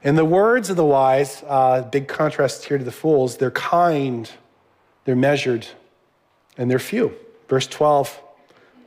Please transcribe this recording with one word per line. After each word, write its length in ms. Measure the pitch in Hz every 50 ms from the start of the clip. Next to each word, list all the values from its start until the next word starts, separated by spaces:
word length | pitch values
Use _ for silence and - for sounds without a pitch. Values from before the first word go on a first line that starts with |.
| -
And 140 | 143 143 160
the 80 | 160
words 440 | 160 - 196 202 220 233 254 214 185
of 80 | 190 170
the 80 | 160
wise, 580 | 151 139 135 135 131 131 135 143 139 - - - 147
uh, 340 | 143 135 131 127 127 131
big 260 | 127 113 110 143 139 -
contrast 580 | - - 156 151 143 - 143 127 - - -
here 120 | - 143 139
to 60 | 127
the 80 | 123
fools, 460 | 117 - - 160 156 139 131 127 - -
they're 140 | 135 127
kind, 800 | - - - - - 170 175 175 160 147 139 135 123 117 110 - - - _ _ _ _ _ _ _ _ _ _ _ _ _
they're 100 | - 127
measured, 520 | 123 131 139 147 139 131 131 123 113 110 - - - _ _ _ _ _ _ _ _ _ _ _ _ _ _ _ -
and 140 | 123 120
they're 80 | 127 131
few. 340 | - - - 226 240 - - - - - _ _ _ _
Verse 180 | 131 131 135 -
twelve, 540 | - - 151 151 147 143 135 - - - - - - _ _ _ _ _ _ _ _ _ _